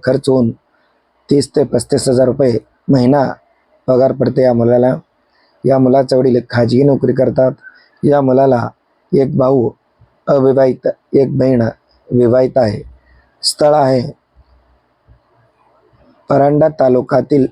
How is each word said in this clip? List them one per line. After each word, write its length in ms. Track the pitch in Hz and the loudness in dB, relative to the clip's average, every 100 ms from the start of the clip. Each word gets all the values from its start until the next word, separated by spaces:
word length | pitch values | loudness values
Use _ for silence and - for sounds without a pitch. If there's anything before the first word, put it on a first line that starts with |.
खर्च 240 | - 131 135 | -2 -2 0
होऊन 220 | 131 117 - _ _ _ _ _ _ - | 0 -2 -4 _ _ _ _ _ _ -2
तीस 200 | 143 - - | -2 0 -2
ते 80 | |
पस्तीस 440 | 139 123 - 139 139 | -2 -4 -2 -4 0
हजार 180 | 127 127 | 0 0
रुपये 320 | 139 131 113 - _ - | 0 0 -2 -6 _ -2
महिना 440 | 139 123 143 120 - _ _ _ _ - | 0 2 0 -2 -6 _ _ _ _ -2
पगार 260 | 127 131 | 0 0
पडते 300 | 135 127 127 | 0 -4 0
या 100 | 127 | 0
मुलाला. 440 | 117 117 123 123 165 - _ _ _ _ _ | 2 2 2 0 -2 -10 _ _ _ _ _
या 140 | - 135 | -2 0
मुलाचे 380 | 127 131 131 131 | 2 2 0 0
वडील 240 | 131 123 - | 0 0 -2
खाजगी 320 | 120 117 120 | -2 0 2
नोकरी 300 | 143 131 135 | 2 0 -2
करतात. 400 | 123 123 98 131 139 - - _ _ | -2 -2 0 -2 -4 -14 -20 _ _
या 160 | 143 143 | -2 0
मुलाला 480 | 131 127 135 123 117 - _ _ _ | 0 2 2 0 -4 -12 _ _ _
एक 220 | - 131 139 | -2 -2 0
भाऊ 340 | 131 139 113 - _ _ _ _ - | 0 0 -2 -6 _ _ _ _ -4
अविवाहित, 600 | 143 131 135 131 123 - - _ | 0 2 2 0 0 -6 -8 _
एक 240 | 139 135 135 | -2 0 0
बहीण 240 | 131 123 113 - _ _ - | 0 0 -2 -6 _ _ -6
विवाहित 400 | 120 120 123 131 135 | 0 2 2 0 0
आहे. 400 | 110 107 - - _ _ _ _ | -2 -4 -12 -20 _ _ _ _
स्थळ 320 | - - 151 | -10 -2 0
आहे 380 | 156 135 131 120 - _ _ _ _ _ _ _ _ _ - _ _ _ _ _ _ _ _ _ _ - | 2 2 0 -4 -10 _ _ _ _ _ _ _ _ _ -20 _ _ _ _ _ _ _ _ _ _ -2
परांडा 400 | 139 143 147 156 | 0 2 2 0
तालुक्यातील 800 | 156 131 127 - 135 123 147 127 | 0 0 0 0 -4 0 0 0